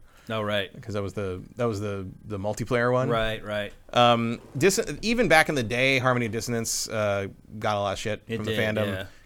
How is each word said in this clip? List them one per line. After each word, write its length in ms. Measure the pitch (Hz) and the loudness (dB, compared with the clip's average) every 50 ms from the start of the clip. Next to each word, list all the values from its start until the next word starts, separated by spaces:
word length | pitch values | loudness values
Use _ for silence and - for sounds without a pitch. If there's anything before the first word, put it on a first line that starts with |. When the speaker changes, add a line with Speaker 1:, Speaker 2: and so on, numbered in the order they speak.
| - - - - - - | -16 -20 -20 -18 -10 -6
Speaker 1:
Oh, 120 | 113 110 | -4 -4
right. 280 | 107 104 104 104 95 - - - | -2 0 0 -2 -2 -4 -10 -14
Speaker 2:
'Cause 140 | - 101 101 | -10 -6 -6
that 80 | 104 98 | -4 -4
was 100 | 95 - | -4 -4
the, 280 | 107 101 95 90 95 101 - - | -4 -4 -4 -6 -8 -10 -12 -4
that 100 | - 120 | -2 -2
was 140 | 117 107 98 | -2 0 -2
the, 280 | 107 101 101 98 95 95 - - - | -4 -4 -6 -6 -8 -10 -12 -14 -10
the 120 | 104 104 95 | -8 -8 -4
multiplayer 520 | 98 107 104 - 113 - 123 120 120 123 | -4 -4 -4 -4 -2 0 0 2 2 2
one. 160 | 127 127 127 | 2 2 2
Speaker 1:
Right, 340 | 117 117 113 110 110 110 110 98 | 2 0 0 0 -2 -2 -6 -6
right. 260 | 104 104 104 101 - - - - - - | -6 -4 -4 -4 -6 -10 -16 -16 0 4
Speaker 2:
Um, 480 | 120 120 120 120 117 117 113 117 - - - - | 6 8 8 6 6 2 0 -2 -6 -10 -10 -2
dis-, 220 | 135 156 196 196 226 - - 147 - | 2 2 4 4 2 -2 -2 -6 -4
even 280 | - 220 240 240 226 135 | -2 0 2 2 4 6
back 180 | 160 156 156 | 6 6 6
in 80 | - 156 | 4 2
the 80 | 135 113 | 0 0
day, 360 | 101 117 123 131 135 135 127 | 0 0 2 2 4 2 2
Harmony 260 | 123 131 123 123 120 | 2 2 2 2 0
of 80 | 107 104 | -2 -2
Dissonance, 560 | 113 - 123 120 117 113 - - - - - | -4 -4 -2 -2 -2 -2 -2 -4 -4 -4 -4
uh, 380 | 110 107 107 101 101 101 98 95 - - - - 104 107 | -2 0 0 0 0 0 -2 -6 -10 -14 -18 -16 -10 -4
got 180 | 110 110 104 | -2 0 0
a 20 | 101 | 0
lot 140 | 101 98 95 | 0 -2 -2
of 60 | - | -2
shit 220 | - 110 107 - - | -4 -4 -6 -6 -6
Speaker 1:
It 100 | - 113 | -6 -6
Speaker 2:
from 80 | 107 107 | -4 -2
the 100 | 110 110 | -2 0
Speaker 1:
did, 40 | 104 | 0
Speaker 2:
fandom 280 | 110 107 107 107 107 | 0 0 0 0 0
Speaker 1:
yeah. 180 | 101 95 92 95 - - - - | -2 -2 -6 -8 -12 -16 -20 -20